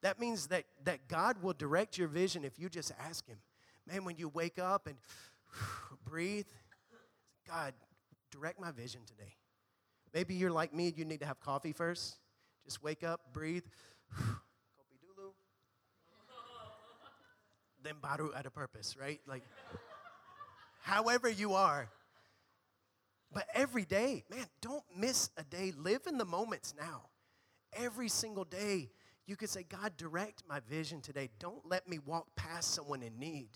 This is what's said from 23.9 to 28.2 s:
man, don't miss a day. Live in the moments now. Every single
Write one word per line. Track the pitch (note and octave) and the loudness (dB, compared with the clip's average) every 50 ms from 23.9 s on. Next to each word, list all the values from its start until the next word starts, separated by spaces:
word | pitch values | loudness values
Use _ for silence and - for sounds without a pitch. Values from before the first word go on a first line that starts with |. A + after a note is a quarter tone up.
| F#3+ G3 A3+ C4 C4+ - - _ | 4 4 6 4 2 0 -4 _
man, | F#3 B3 B3+ F3+ _ _ | -8 -8 -8 -10 _ _
don't | - A#3 C4+ D4 - _ F#3 | -8 -6 -6 -6 -6 _ -4
miss | F3+ G3+ B3+ C4 - - - _ - | 0 2 4 4 4 2 2 _ -6
a | D#3+ | -8
day. | C#3 C#3 F3 F#3+ F#3+ | -8 -4 -2 -2 -2
Live | F3+ C3+ D3+ F3+ G#3 C4+ - F4+ | -2 -2 2 2 2 2 2 -2
in | D#4+ C4 | 0 0
the | A3+ | 0
moments | F#3 E3+ F3 G#3+ A#3 G3+ C#3 - - - D3 | 2 2 0 0 0 -2 -4 -4 -8 -8 -6
now. | D3 E3+ D#3 C3 A2 - _ _ _ _ _ _ _ _ _ _ _ _ - | -6 -6 -6 -8 -12 -14 _ _ _ _ _ _ _ _ _ _ _ _ -6
Every | - A#3+ B3 A3 A3+ B3+ A3+ | -2 -2 -2 0 0 0 2
single | - - | 2 2